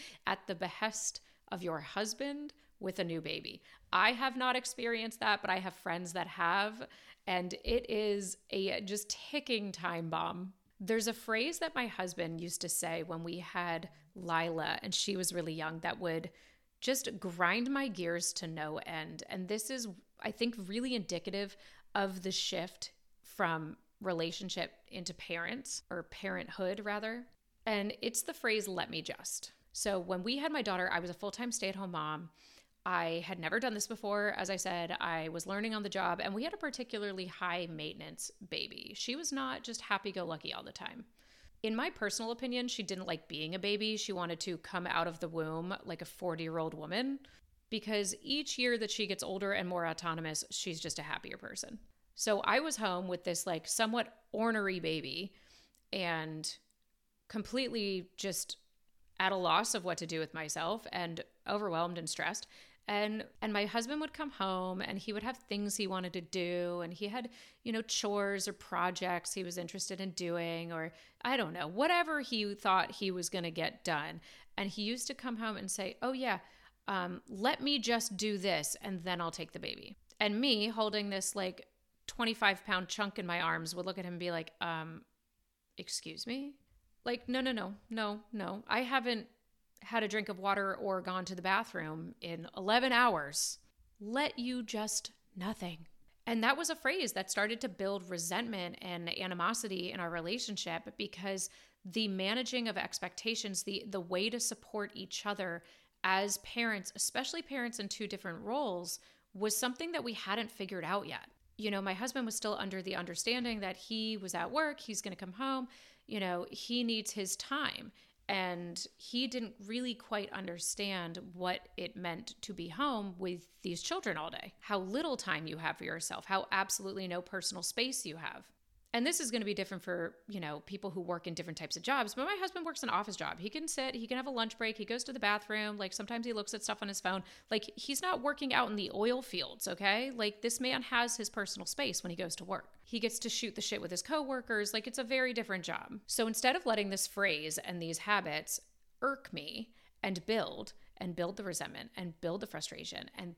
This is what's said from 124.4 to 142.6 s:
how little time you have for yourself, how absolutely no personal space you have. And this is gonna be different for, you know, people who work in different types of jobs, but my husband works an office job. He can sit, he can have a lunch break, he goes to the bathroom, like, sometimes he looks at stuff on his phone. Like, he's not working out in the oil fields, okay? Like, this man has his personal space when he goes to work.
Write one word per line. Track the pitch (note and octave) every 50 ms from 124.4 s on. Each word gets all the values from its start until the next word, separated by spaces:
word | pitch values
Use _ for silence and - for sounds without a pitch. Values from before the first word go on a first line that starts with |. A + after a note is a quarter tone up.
| - G3 - -
how | - - G#3 F#3+
little | F#3 F#3 G#3 C#4 E4+ D#4+ C4
time | - - - D#3+ D3+ D#3+
you | D#3+ D#3+
have | D#3+ D#3+ D3+ D3+ -
for | -
yourself, | - E3 E3 - - - - -
how | - G3 F#3+ - - -
absolutely | F#3+ G3 G3 - - G3 F#3+ G3 G3 F#3+ F3+
no | F3 F3+ F3
personal | - - F#3 E3+ - G3+ F3+ E3+
space | - - A#3 A#3+ B3+ B3+ - -
you | E3+ D3+
have. | E3 D#3 - - - - - - _ _ _ _ - _ - -
And | A#3 A#3+
this | D#4 E4+ -
is | D#4+ A#3
gonna | A3+ A#3 G#3+
be | G#3 G3+
different | G3+ F#3+ - G3 F3 -
for, | F3+ F3+ F3 E3 - - - - -
you | G3+ F#3+
know, | E3+ D3+ D3+ D3+
people | - - F#3+ G3 - G3
who | D3+ F#3+ F3
work | F3 F3 E3+ -
in | F3+ E3
different | F3 E3+ F3 D#3 -
types | D#3+ D3 -
of | E3 -
jobs, | B3 C4+ C4+ A#3 G#3 -
but | B3+ C4+
my | F4+ G#4 F#4
husband | F#4+ F#4 F#4 F4+ D#4+
works | E4 D4+ - C#4
an | A3+
office | - F#3 G#3 - F#3
job. | - D#3 D3 - E3
He | F3 A3
can | - D#4 D#4+ D#4
sit, | - C#4 C4 C4 C4+
he | A#3+ A3+
can | A3 B3
have | B3 A#3
a | C#4
lunch | C4 A#3 A3+ A3 -
break, | - A#3 A3 A3 A3
he | G#3
goes | G#3 A3+ B3 B3
to | - B3
the | C4
bathroom, | G#3+ G3+ G#3 G#3 G#3 - G#3+ G#3+ G#3+ G#3+ G#3
like, | G3+ G3 F#3 -
sometimes | - G#3 - A#3+ A#3 A#3
he | A#3+ A3+
looks | G#3+ G3+ - -
at | G#3 -
stuff | - G#3 G#3
on | G#3+ G3+
his | G3 -
phone. | - F#3 F#3+ F#3+ F#3 - - - - -
Like, | A3 A3 - - -
he's | - - - C#4 C#4
not | - F#4 F#4 B3 A#3+
working | D4 C#4+ - D4 C4 B3
out | B3 B3 -
in | G#3+
the | G3+ F#3 - -
oil | G3 G#3+ A#3+ B3 B3+
fields, | B3+ - - F3+ C3+ C3 - A3+ - G3
okay? | F3+ - G3+ G3 G3+ A3+ B3+ C4+
Like, | B3+ A#3 G#3+ G#3 G#3 -
this | - A#3 A#3 -
man | B3+ B3+ C4 C4
has | A#3+ - B3+ A#3 A#3+ A#3+ - -
his | G#3+ -
personal | - A3 G3 - - G3+ F3+
space | - - - F#3 - E3+ - -
when | F3+
he | E3+
goes | E3 F3+ E3+ -
to | - F3+
work. | F#3 F#3+ -